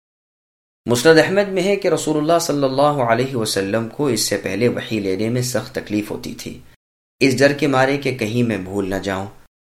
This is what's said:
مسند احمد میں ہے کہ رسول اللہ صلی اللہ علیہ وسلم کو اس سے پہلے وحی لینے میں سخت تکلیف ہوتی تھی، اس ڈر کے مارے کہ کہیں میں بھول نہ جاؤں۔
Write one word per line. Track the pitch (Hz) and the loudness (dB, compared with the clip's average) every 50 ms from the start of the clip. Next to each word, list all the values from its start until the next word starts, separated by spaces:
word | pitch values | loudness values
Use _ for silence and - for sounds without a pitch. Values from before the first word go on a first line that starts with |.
| _ _ _ _ _ _ _ _ _ _ _ _ _ _ _ _ _ | _ _ _ _ _ _ _ _ _ _ _ _ _ _ _ _ _
مسند | 107 117 123 127 165 160 156 | -2 0 4 6 6 8 8
احمد | 151 143 185 196 202 190 | 6 4 2 0 0 0
میں | 190 190 170 | 0 -2 0
ہے | 196 202 | 0 0
کہ | 196 196 180 | 0 0 0
رسول | 160 147 - 151 156 | 0 0 0 -2 -2
اللہ | 151 147 151 170 170 | 0 2 2 2 2
صلی | 170 - 143 143 139 | 2 0 -2 0 0
اللہ | 131 135 131 143 | 0 2 2 2
علیہ | 147 147 143 123 117 113 120 127 135 139 | 2 2 2 2 2 2 2 0 -2 -2
وسلم | 120 110 107 - 98 95 98 104 113 113 110 | -4 -4 -2 -2 -2 -2 0 -2 -2 -4 -4
کو | - - 147 | -4 -2 -2
اس | 143 117 110 | 0 0 0
سے | - - - | 0 -2 -2
پہلے | 98 - 92 95 98 120 120 | -4 -4 -4 -2 0 0 0
وحی | 120 - - - 113 107 | 0 -2 -4 -4 -4 -4
لینے | 98 95 95 95 107 113 | -2 -2 -2 -2 -2 -2
میں | 120 127 123 | -2 -2 -2
سخت | 123 - 110 110 - - | -2 -4 -4 -6 -6 -8
تکلیف | 92 - - 104 107 104 - | -10 -6 -2 -2 -2 -2 -4
ہوتی | - - - - - | -8 -10 -10 -12 -12
تھی، | - - - - - - - - _ _ _ _ _ _ _ _ _ | -12 -12 -12 -12 -14 -18 -20 -20 _ _ _ _ _ _ _ _ _
اس | 135 135 131 120 | 2 2 4 4
ڈر | 139 143 143 | 4 4 4
کے | 143 156 | 2 0
مارے | 143 135 131 131 135 139 139 | 2 2 2 2 2 0 -2
کہ | - 139 123 | -2 -4 -4
کہیں | 123 113 104 113 120 120 | -2 -4 -2 0 0 0
میں | 117 107 | 0 0
بھول | 95 92 92 98 101 98 92 | -2 -4 -4 -4 -4 -4 -2
نہ | 98 | -4
جاؤں۔ | 95 90 98 95 95 98 104 - - - _ _ _ _ | -4 -4 -4 -4 -4 -6 -8 -12 -18 -20 _ _ _ _